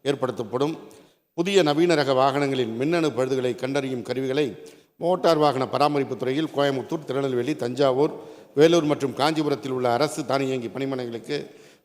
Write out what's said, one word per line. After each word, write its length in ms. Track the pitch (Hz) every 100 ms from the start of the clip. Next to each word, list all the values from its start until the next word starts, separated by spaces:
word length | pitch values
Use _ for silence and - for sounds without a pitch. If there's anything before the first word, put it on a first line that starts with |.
ஏற்படுத்தப்படும். 760 | 135 135 127 107 110 123 143 160 - - _ _ _
புதிய 280 | - 175 196
நவீன 320 | 151 147 175
ரக 180 | 151 135
வாகனங்களின் 640 | 131 135 139 139 135 113 113
மின்னணு 320 | 143 170 156
பழுதுகளை 460 | 117 131 131 127
கண்டறியும் 480 | 120 131 139 135 127
கருவிகளை 540 | 117 127 135 135 139 92 - - _ _
மோட்டார் 400 | 165 180 180 156
வாகன 320 | 147 131 127
பராமரிப்பு 480 | 127 143 147 131 127
துறையில் 320 | 127 135 156 139
கோயம்புத்தூர், 480 | 143 135 120 165
திருநெல்வேலி, 520 | 147 135 139 123 123 151
தஞ்சாவூர், 540 | 120 127 139 127 160 - - - -
வேலூர் 300 | 139 165 170
மற்றும் 300 | 151 127 131
காஞ்சிபுரத்தில் 560 | 110 143 160 147 139 131
உள்ள 220 | 127 123
அரசு 300 | 120 147 160
தானியங்கி 460 | 131 135 135 131 113
பணிமனைகளுக்கு 800 | 131 135 131 120 117 113 147 - - - _